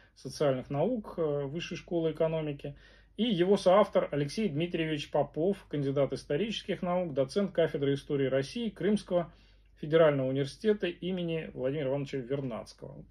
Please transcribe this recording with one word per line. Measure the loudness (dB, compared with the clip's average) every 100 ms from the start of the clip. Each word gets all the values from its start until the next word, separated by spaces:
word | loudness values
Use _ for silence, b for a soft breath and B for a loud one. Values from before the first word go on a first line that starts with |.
| b
социальных | _ -10 0 2 2 -2
наук, | -2 0 -2 -6 -4
э, | -2 -2
Высшей | -4 -6 -8 -10
школы | -4 -2 0
экономики. | 0 0 0 -4 -6 -10 -12 b b b -4
И |
его | 0 2 4 4
соавтор | 6 6 6 2 0
Алексей | 0 -2 -2 -2
Дмитриевич | 0 -2 -2 -2 -4 -2
Попов, | -2 0 0 0 -2 -4
кандидат | -4 0 0 0
исторических | -2 -2 -2 -2 -4 -6 -4
наук, | -2 -2 0
доцент | -2 0 0 0
кафедры | 2 2 2 0
истории | 0 -2 0 2
России | 0 -2 -4 -6
Крымского | -2 0 0 0 -2 -2 b b b _ -12
федерального | 2 6 6 6 2
университета | 0 -2 0 0 2 0
имени | -4 -4 -2 -2 -4 -4
Владимира | -4 -2 -2 -2
Ивановича | -2 -2 -6
Вернадского. | -4 -4 -4 -6 -10 -16 -16
Вот | -16 -18